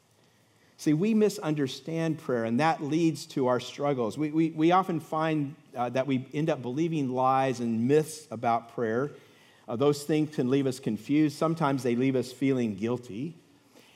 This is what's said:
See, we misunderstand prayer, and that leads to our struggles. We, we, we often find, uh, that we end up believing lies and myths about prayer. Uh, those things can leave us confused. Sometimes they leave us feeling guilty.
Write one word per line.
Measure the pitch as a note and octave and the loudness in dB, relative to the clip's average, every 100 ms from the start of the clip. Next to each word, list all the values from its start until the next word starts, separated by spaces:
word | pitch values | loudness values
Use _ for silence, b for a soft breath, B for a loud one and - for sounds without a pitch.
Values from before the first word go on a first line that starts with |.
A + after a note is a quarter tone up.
| _ _ b b b b b b | _ _ b b b b b b
See, | - | 0
we | D3+ G#3 | 2 2
misunderstand | A3 G#3 G3+ D#3 D3+ C3+ - - E3 E3 D3+ | 4 2 2 -4 -2 -2 -4 -8 -4 -2 -4
prayer, | - B2 | -2 -2
and | A2+ A#2 | 0 2
that | D#3 D#3 | 2 0
leads | D3+ D#3+ E3 C#3+ - | -2 2 2 0 -6
to | - B2+ | -2 2
our | B2 | 2
struggles. | - - C#3+ C3+ A2+ A#2 | -2 -4 -2 0 -2 -2
We, | D3+ | -2
we, | D#3 D#3+ | 0 -2
we | D#3 D#3+ | 2 4
often | F3+ F#3 E3 | 4 2 -4
find, | - D#3 D#3+ D#3 C#3 D3+ - B2 | -2 -2 0 0 -2 -6 -14 -6
uh, | B2 | -2
that | B2 C3 | -2 0
we | C3 B2+ | -2 -2
end | D3+ D#3+ | -4 0
up | D3 | -2
believing | A#2+ B2+ E3+ D#3+ C3+ | -2 -2 -2 0 -2
lies | B2+ C3 C3 C3+ A#2+ | 2 2 4 2 0
and | A#2+ A2+ A#2+ | -2 0 4
myths | D3 D#3 - - | 4 2 -8 -12
about | A2 A#2+ A#2 A#2 | -4 0 0 -2
prayer. | - A#2 A2+ D3 - B B B B B | -4 0 0 -2 -6 B B B B B
Uh, | A#2+ | 0
those | C#3+ D3 | 2 2
things | - D#3 D3+ | 0 0 0
can | - B2 | 0 2
leave | C#3 C3+ | 2 0
us | B2+ | -2
confused. | - G#2+ - D3 D#3 C#3 | -4 -4 0 2 2 2
Sometimes | D#3+ E3 D3+ C#3 | -2 2 0 0
they | B2 | 0
leave | A#2+ C3+ C3 | 2 2 0
us | A2+ | -2
feeling | - C3+ C3 A#2+ | -2 0 0 -2
guilty. | F#2+ A2 A#2+ - F#2+ D3+ E3 _ _ B B B | -2 -4 -4 -8 -10 -10 -12 _ _ B B B